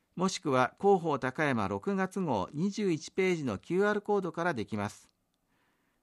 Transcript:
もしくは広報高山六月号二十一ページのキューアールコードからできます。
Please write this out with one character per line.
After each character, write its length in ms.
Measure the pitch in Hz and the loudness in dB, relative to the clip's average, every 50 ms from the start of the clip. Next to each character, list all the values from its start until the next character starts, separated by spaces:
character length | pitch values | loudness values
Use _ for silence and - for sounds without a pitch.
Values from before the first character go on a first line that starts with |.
| _ _ - | _ _ -4
も 140 | 165 180 185 | -2 -2 -2
し 100 | - - | -2 -4
く 120 | - 143 | -2 2
は 240 | 131 127 127 - - - | 4 4 4 2 0 2
広 240 | 190 202 202 175 | 4 4 4 4
報 160 | 165 160 139 123 | 2 0 -2 -2
高 240 | 135 127 - - | -2 -2 -2 0
山 240 | 156 143 127 113 98 | 0 2 2 2 0
六 300 | 92 101 98 - 196 202 | 0 -2 -2 -2 -2 -2
月 240 | 190 190 185 - 202 | -2 -2 -2 -4 -4
号 280 | 185 151 117 95 90 - | -2 0 0 0 -2 -4
二 180 | - 143 185 202 | -4 -4 -2 -2
十 220 | 196 214 208 185 | -2 -2 0 0
一 180 | 160 147 - - | 0 -2 -4 -4
ペ 220 | - 196 185 185 | -2 0 2 2
ー 40 | 180 | 2
ジ 80 | 160 143 | 0 -2
の 140 | 120 101 92 | -4 -4 -4
キ 160 | - - 170 | -4 -2 0
ュ 60 | 190 | 2
ー 80 | 202 208 | 2 2
ア 20 | |
ー 40 | 208 | 0
ル 80 | 208 | 0
コ 160 | - - 208 202 | 0 0 0 0
ー 20 | |
ド 100 | 190 165 | 0 -2
か 140 | - 170 170 | -4 -2 -2
ら 100 | 180 151 | -2 -2
で 120 | 113 98 | -2 -4
き 100 | - 110 | -4 -4
ま 140 | 104 101 107 | -4 -4 -4
す。 180 | - - - _ _ _ _ _ _ _ _ _ _ _ _ _ _ _ _ _ _ _ | -8 -12 -20 _ _ _ _ _ _ _ _ _ _ _ _ _ _ _ _ _ _ _